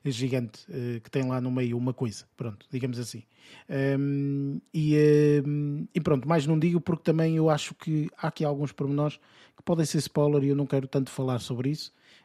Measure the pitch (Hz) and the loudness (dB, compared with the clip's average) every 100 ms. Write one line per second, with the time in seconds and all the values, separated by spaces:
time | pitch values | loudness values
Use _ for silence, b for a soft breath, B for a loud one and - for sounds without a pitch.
0 | 147 117 131 127 117 - - 156 120 117 | -6 -4 -2 -2 -4 -10 -14 -8 -6 -6
1 | - 139 131 127 127 127 123 120 127 123 | -6 -4 -2 -2 -2 -2 -2 -2 -4 -4
2 | 120 101 - - 120 101 - 131 127 120 | -6 -6 -16 -12 -10 -10 -10 -6 -4 -6
3 | 117 117 - B B B - 139 139 139 | -8 -12 -18 B B B -8 -2 0 0
4 | 143 143 139 139 139 143 - 160 151 151 | 0 -2 -2 -2 -4 -6 -6 -2 2 6
5 | 151 147 147 147 143 147 147 147 - - | 6 6 6 4 2 -2 -2 -4 -4 -4
6 | 156 143 131 165 143 160 170 170 - 165 | 0 0 2 0 2 2 2 0 0 0
7 | - 160 160 160 156 147 - - - 156 | 0 2 2 2 2 2 -2 -10 -4 -2
8 | 151 - 160 - 151 143 143 - 139 143 | -4 -6 -8 -4 -2 -2 -4 -4 -2 0
9 | 147 - b b b - - 170 156 160 | -2 -4 b b b -10 -2 0 2 0
10 | - - 147 147 139 139 143 139 135 143 | -2 2 4 4 2 2 2 -2 0 -2
11 | 131 - 131 123 - 120 123 151 - b | -2 -2 -2 -2 -4 -4 -2 -4 -8 b
12 | b b | b b